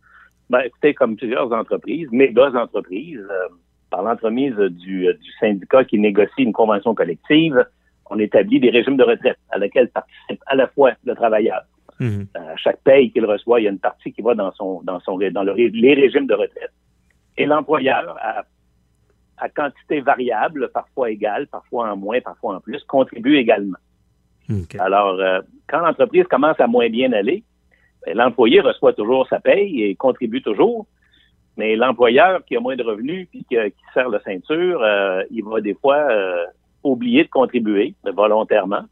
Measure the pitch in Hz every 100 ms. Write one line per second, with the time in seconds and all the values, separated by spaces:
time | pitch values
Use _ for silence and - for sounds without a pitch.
0 | _ _ _ _ - 123 127 - 151 -
1 | 120 104 117 139 131 113 - 95 92 143
2 | 151 120 135 113 139 123 113 104 - 92
3 | 165 131 95 95 92 - _ _ _ 90
4 | 104 117 110 120 139 104 95 87 90 95
5 | 90 87 - - 110 98 - 131 127 107
6 | 107 101 98 - 120 101 110 101 117 104
7 | 85 82 - 151 165 123 - _ _ _
8 | _ 104 104 113 98 139 123 117 117 135
9 | 117 113 120 - _ 95 101 139 123 -
10 | - _ - 104 - 135 120 - 131 110
11 | 123 107 113 107 110 92 - _ _ -
12 | 123 101 98 92 80 80 - - 143 135
13 | 120 120 107 104 - 120 104 98 104 -
14 | - - 110 113 95 - 95 92 92 90
15 | - 95 98 95 98 98 117 113 127 139
16 | 131 135 135 104 98 - - _ _ _
17 | _ _ _ - 135 151 135 151 131 131
18 | - - 110 110 - _ _ _ _ _
19 | _ _ _ _ 117 - 143 - - 156
20 | 131 123 123 110 147 147 120 113 - -
21 | 120 104 104 107 143 87 - 123 113 98
22 | 101 123 104 87 113 92 - 110 - 135
23 | 131 117 120 147 113 107 101 87 _ _
24 | _ _ _ _ - 101 85 101 95 98
25 | 101 92 95 95 - _ - 147 170 139
26 | 123 175 180 131 151 156 120 120 117 113
27 | 131 110 104 190 - _ _ _ _ _
28 | - 98 123 123 117 190 135 - 131 117
29 | 107 131 127 98 131 170 202 135 104 92
30 | 131 120 117 127 123 101 196 233 - _
31 | _ _ _ _ _ - 107 110 127 117
32 | 123 131 180 180 - 120 123 131 113 104
33 | 131 185 180 247 - 113 104 - _ 139
34 | 127 104 113 113 - 160 180 170 110 101
35 | 98 92 - 113 104 110 104 95 139 143
36 | 147 107 95 87 87 - _ _ 143 123
37 | 123 123 165 139 120 123 107 101 107 -
38 | 101 92 107 107 107 107 95 101 220